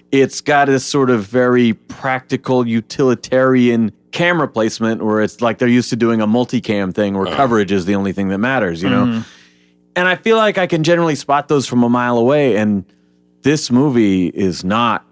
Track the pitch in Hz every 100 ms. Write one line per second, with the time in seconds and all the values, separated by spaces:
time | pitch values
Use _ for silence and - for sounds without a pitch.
0 | _ 135 131 - - 143 139 135 - 143
1 | 127 117 101 123 123 123 120 - - -
2 | 135 131 - 127 - 127 117 113 - -
3 | 127 117 - 131 131 127 120 117 107 -
4 | _ - 175 170 135 113 110 - 113 113
5 | 107 107 107 - 117 104 123 123 - 117
6 | 117 113 107 123 123 123 - 101 95 98
7 | 101 98 95 82 131 110 95 98 87 98
8 | 98 98 95 98 123 135 92 80 98 127
9 | 123 226 220 - _ _ _ _ _ 175
10 | 180 180 226 220 214 190 180 165 160 170
11 | 165 139 - 143 139 143 - 123 120 123
12 | 123 120 120 147 139 104 107 101 - _
13 | _ _ _ _ 135 151 - 123 147 120
14 | 101 95 87 - 95 78 90 110 120 101
15 | -